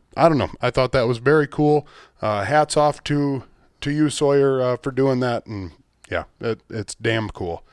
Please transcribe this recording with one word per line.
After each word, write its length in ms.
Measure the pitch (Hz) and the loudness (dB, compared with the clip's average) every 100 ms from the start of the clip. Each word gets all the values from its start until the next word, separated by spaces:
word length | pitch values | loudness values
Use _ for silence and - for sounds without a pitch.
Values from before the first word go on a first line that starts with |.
| _ - | _ 2
I 100 | 160 | 2
don't 80 | 147 | 2
know. 120 | 90 - | -2 -2
I 80 | 123 | -2
thought 200 | 131 127 | 0 0
that 160 | 139 117 | 2 0
was 100 | 117 | 0
very 280 | 123 151 143 | 2 2 2
cool. 400 | - 147 147 - - - - | 0 2 2 0 -20 -20 -6
Uh, 220 | 107 104 | -4 -2
hats 320 | 101 151 151 - | 0 2 2 2
off 260 | 147 143 - | 2 0 -4
to, 380 | 147 143 135 - _ _ - | -2 -2 -4 -10 _ _ -12
to 100 | 143 | -6
you, 180 | 147 151 | 0 0
Sawyer, 520 | - 143 143 139 131 | 2 2 4 4 2
uh, 160 | 127 123 | 0 -2
for 140 | 143 | -4
doing 280 | 127 135 127 | 0 2 2
that. 240 | 127 117 - | 0 -2 -6
And 260 | 104 90 - _ _ - | -10 -10 -14 _ _ -8
yeah, 140 | 90 76 - | -8 -8 -8
it, 220 | 117 110 - | -6 -6 -8
it's 260 | 110 101 - | -10 -10 -6
damn 340 | 113 113 104 | -4 -2 -4
cool. 340 | - 90 82 - | -8 -8 -8 -12